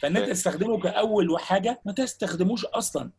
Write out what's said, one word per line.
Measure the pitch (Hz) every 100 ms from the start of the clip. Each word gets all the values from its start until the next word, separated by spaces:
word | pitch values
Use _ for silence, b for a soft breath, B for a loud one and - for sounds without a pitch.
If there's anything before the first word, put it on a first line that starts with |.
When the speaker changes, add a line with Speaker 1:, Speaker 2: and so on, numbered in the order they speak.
Speaker 1:
فإن | 143 190
أنت | 202
Speaker 2:
فاهم. |
Speaker 1:
تستخدمه | 185 180 160 214 214
كأول | 180 - 220 214 180 165
حاجة، | - 196 202 254 196
ما |
تستخدموش | 202 254 - 208 170 185 233 -
أصلًا. | - - 143 -